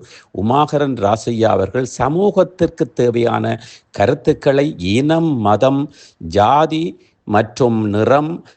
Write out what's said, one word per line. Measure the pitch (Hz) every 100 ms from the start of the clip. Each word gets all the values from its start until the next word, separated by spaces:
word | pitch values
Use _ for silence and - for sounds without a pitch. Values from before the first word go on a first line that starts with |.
| - - _ -
உமாகரன் | 107 139 147 147 143 113
ராசையா | 98 110 - 113
அவர்கள் | 113 98 95 127
சமூகத்திற்கு | 131 - 127 170 202 190 180 - 165 - 151
தேவையான | - 123 117 117 110 113 117 - - _
கருத்துக்களை | - 101 151 160 127 147 135 147 113
இனம், | 90 113 151 165 165 127
மதம், | 104 104 131 139 147 - - -
ஜாதி | 82 98 107 143 156 156 175 185 _ _
மற்றும் | - 107 113 - 123 113 107
நிறம், | 104 110 139 151 180 -